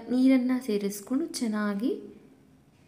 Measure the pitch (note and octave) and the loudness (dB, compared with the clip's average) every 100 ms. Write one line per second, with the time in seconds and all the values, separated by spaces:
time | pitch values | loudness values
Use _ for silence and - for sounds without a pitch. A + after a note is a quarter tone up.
0 | - B3 C4 C4 B3 B3+ - G#3 G3+ G3+ | -2 4 6 6 4 0 0 -2 -2 -6
1 | - C4 E4 - A#3 G#3+ G#3 G3+ B3+ G#4 | -4 -2 -2 -4 -2 0 -2 -2 -2 -4
2 | - - - - _ _ _ _ | -8 -18 -20 -20 _ _ _ _